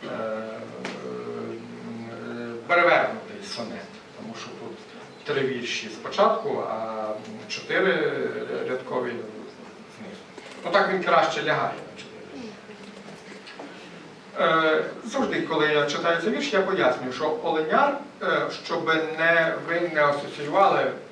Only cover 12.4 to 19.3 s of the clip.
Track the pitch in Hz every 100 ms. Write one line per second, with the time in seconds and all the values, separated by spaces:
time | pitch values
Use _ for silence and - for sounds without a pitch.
12.4 | 226 202 208 202 202 - 208 202 - -
13.4 | - - - - - - - - - -
14.4 | 170 160 156 156 - - 233 269 220 165
15.4 | 156 156 147 151 147 170 170 170 208 269
16.4 | - 196 190 185 156 151 127 127 156 -
17.4 | - - - 208 285 - - - - 156
18.4 | - - - 165 156 160 156 160 165